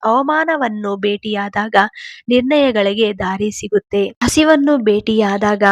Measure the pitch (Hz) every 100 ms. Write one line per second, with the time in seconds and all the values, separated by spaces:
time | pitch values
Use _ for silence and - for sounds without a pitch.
0 | 220 240 277 311 320 302 240 214 208 202
1 | 208 208 214 202 202 202 220 208 208 -
2 | - - - 247 254 302 277 214 196 208
3 | 214 196 190 190 208 - 208 208 - 202
4 | 196 - 240 311 311 311 285 294 214 208
5 | 214 220 202 202 208 208 202